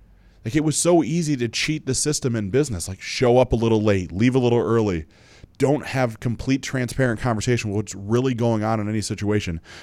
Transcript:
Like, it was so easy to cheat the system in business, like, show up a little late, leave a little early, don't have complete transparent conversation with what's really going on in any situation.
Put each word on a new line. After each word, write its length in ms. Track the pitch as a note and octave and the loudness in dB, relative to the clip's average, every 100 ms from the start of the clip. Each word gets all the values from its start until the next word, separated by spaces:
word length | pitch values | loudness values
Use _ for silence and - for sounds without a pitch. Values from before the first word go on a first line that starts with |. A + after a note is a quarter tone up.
| - - _ _ | -20 -20 _ _
Like, 120 | A2+ D3 | -4 0
it 80 | |
was 120 | D#3 C#3+ | 0 0
so 280 | E3 F3 | 4 4
easy 340 | A#2+ E3+ D#3 C#3+ | 4 0 0 -2
to 100 | A#2 | -2
cheat 380 | - - D#3 - | -2 -4 -4 -4
the 80 | |
system 420 | B2+ D3+ D3 C#3 A#2 | -2 -2 -2 -2 -2
in 140 | G2+ | 0
business, 400 | A#2 D3 F#2+ - | 0 0 -2 -8
like, 100 | F#2 | -10
show 380 | - - B2 B2 | -8 0 4 4
up 160 | B2 | 4
a 40 | A#2 | 2
little 240 | A2+ A2 | 4 4
late, 300 | G#2+ G2 E2+ | 4 2 0
leave 240 | F2+ B2 B2+ | 2 2 4
a 40 | |
little 200 | B2 A#2+ | 4 2
early, 460 | F#2 A2+ G#2+ F2 D#2 _ - - - - | 2 2 2 0 -4 _ -20 -20 -16 -2
don't 280 | C#3 D3 - | 0 0 -2
have 340 | C3+ B2+ A2 | -2 -2 -2
complete 420 | B2+ A2 - C3+ | -6 -4 -2 -2
transparent 600 | - C3+ A#2+ - C3 G#2+ | -2 -6 -4 0 0 0
conversation 480 | C3 G#2+ B2 A#2+ A2 | -2 -2 0 0 0
with 80 | G2+ | -4
what's 180 | G#2 G2 | -4 -8
really 380 | G2+ A#2 C3 | -2 0 0
going 280 | A#2+ A#2 A2+ | 0 0 0
on 180 | G#2+ A2+ | 0 -2
in 100 | G#2 | -2
any 120 | G#2+ | -2
situation. 600 | G2+ G2+ G#2 G#2 G2 E2 - - | -4 -4 0 0 0 -8 -10 -20